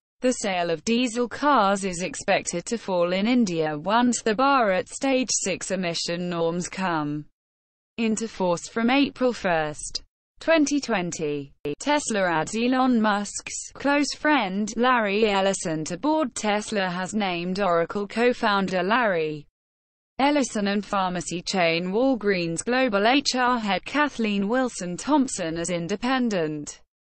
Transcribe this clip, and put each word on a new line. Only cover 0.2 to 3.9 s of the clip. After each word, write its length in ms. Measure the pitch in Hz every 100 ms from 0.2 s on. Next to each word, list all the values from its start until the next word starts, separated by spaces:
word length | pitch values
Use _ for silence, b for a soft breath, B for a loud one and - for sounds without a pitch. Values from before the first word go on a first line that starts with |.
| 254
sale 360 | 240 208 180 170
of 140 | 160
diesel 460 | 220 233 254 233 240
cars 560 | - 294 262 196 202 196
is 160 | 170
expected 640 | 185 - - 170 - 175 -
to 120 | 233
fall 360 | - 180 175
in 140 | 190 214
India 500 | 254 202 165 156 151
once 440 | 180